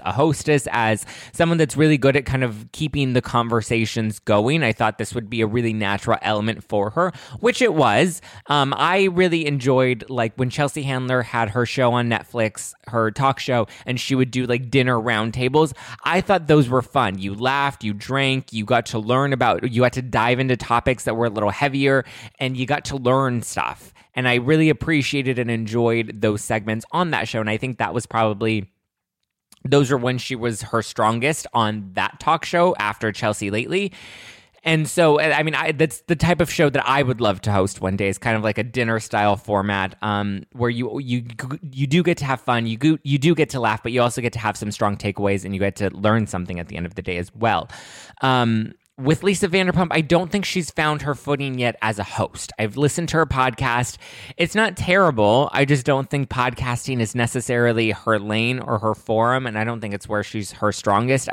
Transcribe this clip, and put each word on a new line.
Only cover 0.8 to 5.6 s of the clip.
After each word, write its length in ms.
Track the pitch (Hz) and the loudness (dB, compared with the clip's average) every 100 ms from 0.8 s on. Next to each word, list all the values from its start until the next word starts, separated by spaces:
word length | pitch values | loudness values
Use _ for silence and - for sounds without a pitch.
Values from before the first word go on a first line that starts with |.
| 113 110 - - - | 2 0 -4 -16 -8
someone 240 | - 170 170 | 0 2 2
that's 180 | 156 - | 2 4
really 220 | 156 151 | 4 4
good 180 | 131 143 | 4 2
at 100 | 123 | 2
kind 180 | 131 | 0
of 280 | 127 107 110 | -2 -4 -12
keeping 420 | - 156 143 135 | -6 -4 0 0
the 80 | 127 | 0
conversations 960 | - 123 117 117 107 117 110 - 110 101 | 0 0 2 0 0 0 0 0 -2 -2
going. 440 | - 104 110 160 | 2 2 4 2
I 80 | 131 | 0
thought 260 | 107 110 107 | 2 0 -2
this 160 | 107 | -6
would 160 | 123 104 | -8 -6
be 120 | 117 | -2
a 60 | 110 | 0
really 260 | 117 | 0